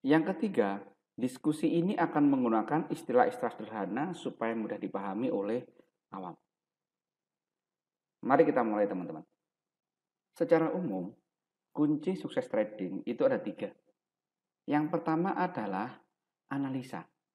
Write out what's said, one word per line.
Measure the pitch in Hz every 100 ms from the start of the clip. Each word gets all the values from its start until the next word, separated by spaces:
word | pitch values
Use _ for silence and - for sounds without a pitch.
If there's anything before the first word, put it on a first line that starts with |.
Yang | 135 156 156
ketiga, | 190 214 156 101 101 - _ _
diskusi | - 127 - 156 151 - 170
ini | 180
akan | - - 151 143
menggunakan | 135 120 113 110 156 156
istilah-istilah | - - 123 120 - 120
sederhana | - 110 110 95 110 170 170
supaya | - - 113 113
mudah | 101 104
dipahami | 95 98 98 98 127
oleh | 107 101 120 - - _ _ _
awam. | 98 90 - _ _ _ _ _ _ _ _ _ _ _ _ _ _ _ _ _ _
Mari | 110 139
kita | 156 139 113
mulai, | 104
teman-teman. | 101 95 82 78 - _ _ _ _ _ _ _ _ _ _ -
Secara | 165 160 165
umum, | 175 165 92 87 - _ _ _ _ _
kunci | - 147 151 180 190
sukses | - - -
trading | 107 107 - 90 95 -
itu | 113
ada | 131 120
tiga. | 104 90 98 - _ _ _ _ _ _ _ _ -
Yang | 147 156
pertama | 170 160 160 185 -
adalah | 180 - 104 95 120 - _ _ _ _ _
analisa. | 139 135 131 127 87 85 _ _